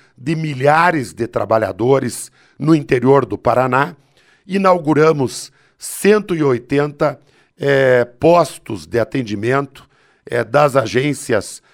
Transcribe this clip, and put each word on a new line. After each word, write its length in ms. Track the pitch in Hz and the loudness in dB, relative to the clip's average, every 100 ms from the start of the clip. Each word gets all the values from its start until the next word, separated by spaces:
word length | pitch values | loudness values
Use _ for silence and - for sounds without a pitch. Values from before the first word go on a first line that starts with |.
| _ _ | _ _
de 200 | 127 160 | -6 -6
milhares 800 | 156 131 139 156 175 165 101 | -6 -2 2 2 2 0 -6
de 140 | - 113 | -6 -6
trabalhadores 1040 | 117 104 113 98 95 120 135 120 - - _ _ - | -4 -2 0 0 -2 0 0 0 -10 -16 _ _ -6
no 160 | 147 160 | 0 0
interior 500 | 131 127 123 139 123 | 0 0 4 2 2
do 120 | 101 | -4
Paraná. 580 | 120 117 127 127 151 160 _ _ _ _ - | 0 0 2 0 -2 -8 _ _ _ _ -6
Inauguramos 1080 | 196 190 180 151 151 156 147 123 - - _ _ _ | 0 2 2 2 2 4 2 -2 -6 -16 _ _ _
cento 560 | - - 196 214 202 165 | -16 -2 2 2 0 -2
e 80 | |
oitenta, 760 | 143 123 120 139 147 147 151 135 _ _ _ - | -2 -2 -2 -2 -2 -2 -4 -4 _ _ _ -6
é, 480 | 139 139 131 123 120 | 0 2 4 2 0
postos 800 | - 160 175 156 - - 101 78 | 0 4 4 2 -6 -12 -14 -6
de 140 | 113 | -4
atendimento, 880 | 110 135 113 104 113 139 139 - _ _ _ _ - | -2 -4 -6 -6 -2 -2 -4 -14 _ _ _ _ -8
é, 180 | 120 | -6
das 320 | 110 139 147 131 | -2 0 2 0
agências 880 | 113 110 147 139 - 104 - - _ | 0 -2 -2 -4 -2 -4 -4 -18 _